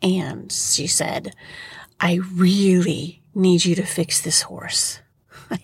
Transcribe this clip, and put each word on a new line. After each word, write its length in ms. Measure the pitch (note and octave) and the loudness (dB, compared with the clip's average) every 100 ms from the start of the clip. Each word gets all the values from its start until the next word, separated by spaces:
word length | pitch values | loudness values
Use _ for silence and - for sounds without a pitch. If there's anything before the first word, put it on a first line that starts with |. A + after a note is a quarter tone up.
and 500 | F#3+ F#3 C3+ - - | 0 0 -2 -8 -8
she 340 | - - - - | -6 -2 -2 0
said, 480 | - - - G3 - - - - - - - | -2 -2 -6 -8 -14 -20 -20 -18 -20 -14 -2
"I 140 | F3 F3 | 0 0
really 1040 | F#3 F3+ F3+ G3+ G3 F3+ F3 C#3 D#3+ - _ | 0 2 4 4 4 4 2 -2 -6 -12 _
need 300 | G3+ F#3 F3 | 2 4 6
you 100 | F3+ E3+ | 4 0
to 100 | F3+ | -2
fix 340 | - E3+ - | -4 -2 -2
this 220 | D#3+ - | -2 -2
horse." 580 | - - - - - - _ _ _ | -2 -8 -6 -4 -4 -6 _ _ _
<laughs> 240 | - - | -20 -10
I 120 | F3+ | -10